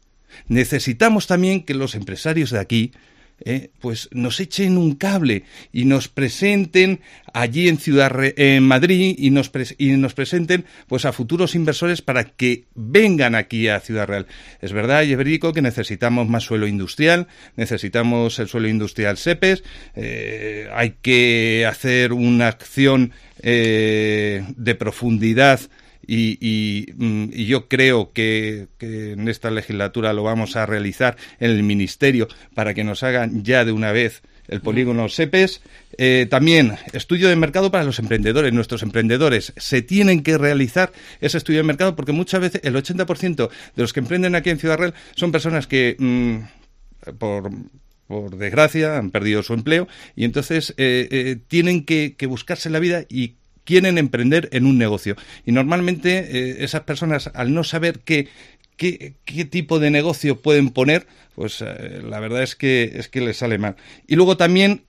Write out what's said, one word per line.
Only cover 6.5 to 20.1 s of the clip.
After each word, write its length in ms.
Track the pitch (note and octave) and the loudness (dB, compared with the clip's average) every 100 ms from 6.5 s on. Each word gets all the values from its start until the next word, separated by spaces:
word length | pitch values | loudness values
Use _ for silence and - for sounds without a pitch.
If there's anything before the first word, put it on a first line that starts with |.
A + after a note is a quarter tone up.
| G3+ E3+ F#3 F#3 F#3 - - - | 2 2 4 4 0 -8 -20 -10
allí 340 | A#2 A#2+ D3 F3+ | -4 -2 2 2
en 80 | D#3 | 2
Ciudad 340 | D#3+ C#3 C3+ | 2 4 4
Re-, 220 | B2+ C3+ D3 | 2 -2 4
en 240 | C#3 C3+ | 4 6
Madrid 520 | C3 B2+ F3 F3+ F#3+ C#3+ | 6 6 4 4 2 2
y 100 | C#3 | 2
nos 220 | C#3 B2+ | 2 0
pres-, 220 | C3 A#2+ - | -6 -8 -2
y 140 | C#3 | 2
nos 240 | C3+ C3 | 2 0
presenten, 500 | - C3+ F3+ E3 F3+ - - _ | -4 -4 -2 0 -2 -4 -20 _
pues, 180 | B2+ | -2
a 80 | C#3 | -2
futuros 420 | - B2 E3+ F3 | -4 -4 -2 0
inversores 460 | E3+ D3+ C#3 F3 E3+ | 0 0 0 -2 -2
para 240 | - B2 | -2 -2
que 400 | A#2 - B2+ A#2+ - | -2 -2 -2 -2 -6
vengan 600 | - A2 G3+ A3 D#3+ B2 | -12 2 4 6 4 2
aquí 340 | A2+ G#2 A2+ A2 | 2 -2 -2 0
a 120 | G2+ | 0
Ciudad 260 | - A2 G2 | -2 -4 -2
Real. 200 | G2+ F#2 - - - | -4 -6 -14 -20 -14
Es 100 | F#2+ | -8
verdad 300 | G#2 A#2 D3 | -4 0 2
y 100 | D3+ | 2
es 60 | C3 | 0
verídico 340 | C#3 D#3 E3 | 0 -2 -2
que 80 | D#3 | 0
necesitamos 680 | B2+ A#2 G#2 G2+ A#2+ B2 A2+ | -2 -2 -6 -4 0 0 0
más 180 | A#2 | -2
suelo 220 | - A2 G#2 | -2 -2 -2
industrial, 600 | G2+ F#2 - D#3 F3 F3 - - - | -2 -6 0 2 2 -2 -14 -18 -8
necesitamos 840 | A2+ G#2+ G2 A#2 A#2+ A#2+ A#2 A#2+ | -6 -6 -4 -2 0 0 -2 -4
el 100 | G#2+ | -6
suelo 200 | A#2+ A2 | -4 -2
industrial 500 | A2 G#2 - G#2 G2 | -2 -4 -4 -4 -2
SEPES, 440 | E3+ E3 F#3+ F#3+ - - - - | -4 0 0 0 -4 -20 -18 -12
eh, 760 | A2+ | -10